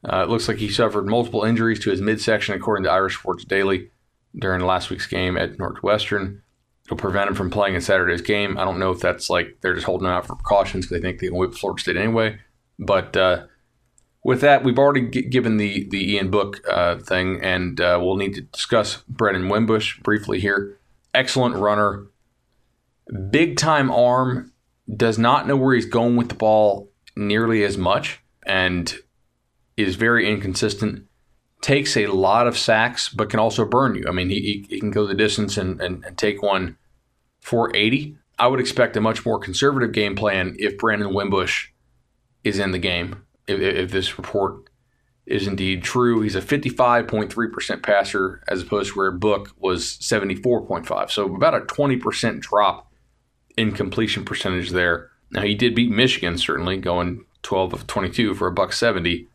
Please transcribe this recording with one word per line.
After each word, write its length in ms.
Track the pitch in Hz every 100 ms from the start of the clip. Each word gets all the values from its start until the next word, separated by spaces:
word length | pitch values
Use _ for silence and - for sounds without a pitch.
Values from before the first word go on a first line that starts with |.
Uh, 180 | - 92
it 80 | 90
looks 180 | 113 117
like 100 | 107
he 120 | 107
suffered 380 | 101 113 104 98
multiple 360 | 113 117 113
injuries 360 | 107 117 113 107
to 100 | -
his 100 | 92
midsection, 540 | 98 110 - 107 -
according 300 | 95 98 104
to 80 | 92
Irish 260 | 90 95 -
Sports 260 | - 90
Daily, 460 | - 98 98 92 - _ _ _ _ -
during 240 | 95 92
last 300 | 90 92 -
week's 160 | 90 -
game 280 | 92 92 87
at 220 | 85 -
Northwestern. 880 | 95 - 98 107 - 104 95 98 _ _ _ _ -
It'll 120 | -
prevent 320 | 101 92 101
him 60 | 95
from 140 | 92
playing 240 | 98 101
in 80 | 92
Saturday's 400 | 85 95 90 85
game. 360 | - 104 101 98
I 80 | 92
don't 120 | 90
know 140 | 95
if 80 | 90
that's, 300 | 90 87 -
like, 260 | 90 85 -
they're 120 | 185
just 140 | 87 -
holding 180 | 90 92
him 80 |
out 140 | 90 -
for 80 | -
precautions 500 | - 101 95 92 90
'cause 60 |
they 100 | 87
think 180 | 92 90
they 80 | 92
can 80 | 90
whip 200 | 92 -
Florida 260 | 98 87
State 160 | - 87
anyway. 400 | 107 113 110 104 _ _ _ -
But, 400 | 95 98 90 98
uh, 280 | 92 90 - _ _ _ _ _ _ _
with 180 | - 131
that, 220 | 143 139
we've 140 | 131 120
already 320 | 139 143 120
g-, 140 | 120
given 340 | - 127 117 110
the, 300 | 104 101 101
the 240 | 101 95
Ian 160 | 101 95
Book, 320 | 101 101 98 -
uh, 280 | 92 87 87
thing, 440 | - 92 92 92
and, 400 | 95 92 90 87
uh, 160 | 87 87
we'll 160 | 90 95
need 200 | 98 98
to 60 |
discuss 560 | - - - 113 - - _
Brendan 420 | 123 110 95 92
Wimbush 500 | 104 113 110 - -
briefly 380 | - 107 104 98
here. 380 | 98 98 101 - _ _ _ -
Excellent 400 | 131 135 123 -
runner. 500 | 104 104 104 101 101 _ _ _ _ _ _ _ _ _ _ 98 95
Big-time 580 | 139 165 143 156 151 135
arm. 640 | - 123 127 131 127 - _ _ _ - 107
Does 220 | 117 107
not 300 | 117 139 110
know 80 | 139
where 180 | 131
he's 120 | 123 -
going 300 | 120 120 120
with 140 | 117
the 60 | -
ball 560 | 110 107 107 98 101 _ - -
nearly 480 | 104 104 117 113
as 120 | 101 98
much 440 | 90 110 156 - _ _ -
and 500 | 98 92 90 82 - - _ _ _ _ _ _ -
is 180 | 101 92
very 360 | 113 117 101
inconsistent. 720 | 104 98 90 110 - 107 98 - _ _ _ _ _
Takes 360 | - 139 147 123
a 100 | 101
lot 400 | 95 95 107 120
of 100 | 120
sacks, 520 | - 110 117 123 -
but 200 | - 107
can 120 | 113
also 240 | 110 104 107
burn 300 | 120 135 104
you. 100 | -
I 40 |
mean, 180 | 90 90
he, 100 | 98
he, 260 | 101 101 101
he 100 | 95
can 100 | 104
go 160 | 101 104
the 80 |
distance 440 | 98 107 104 104 104
and, 240 | 92 92
and, 240 | 90 90 -
and 120 | 90
take 240 | 110 101
one 360 | 101 95 90 - _ _ _ _ _ _
for 340 | - 120 117 -
eighty. 400 | 107 131 151 - _ -
I 80 | 120
would 140 | 117
expect 340 | - - 120 110
a 60 |
much 240 | 110 110 -
more 120 | 110
conservative 540 | - 90 139 135 117
game 240 | 110 104 95
plan 400 | 104 95 92 -
if 180 | 101 101
Brandon 360 | 113 104 101
Wimbush 540 | 95 101 95 90 - - _ _ _ _ _ _ _
is 140 | 107 98
in 140 | 98
the 80 | 92
game, 440 | 92 87 87 92 - _ -
if, 120 | 98
if 320 | 95 95 92
this 260 | 98 92 -
report 520 | - 104 95 - - _ _ _ _ _ -
is 220 | 104 98
indeed 360 | 95 95 92
true. 380 | - 127 120 117
He's 140 | 107 95
a 60 |
fifty-five 640 | 90 143 143 120 123 120 117
point 260 | 110 104
three 160 | 113 117
percent 320 | - - 101
passer 600 | - 101 98 101 95 95 -
as 140 | 95
opposed 320 | 90 104 95
to 60 | 98
where 120 | 95
Book 420 | 90 104 101 101 _
was 400 | 95 90 - -
seventy-four 640 | - 113 98 92 127 120 -
point 200 | 87 80
five. 260 | 95 98
So 220 | - 98
about 220 | 92 156 117
a 60 |
twenty 360 | - - 143 127
percent 440 | 113 - 117 107
drop 500 | - 101 101 - - _ _ _ _ _ _ -
in 140 | 110
completion 520 | 95 95 92 113 - -
percentage 440 | - 98 90 87
there. 400 | 90 90 85 - _ _
Now, 100 | -
he 140 | 104 104
did 200 | 120 117
beat 140 | 120
Michigan, 480 | 104 127 - 87 85
certainly, 400 | - 73 87 95
going 480 | 90 87 90 90 - _
twelve 320 | - 95 92
of 140 | - -
twenty-two 480 | - 95 - 110 95
for 120 | 90
a 40 |
buck 220 | 90 95
seventy. 540 | - 117 98 85 85 -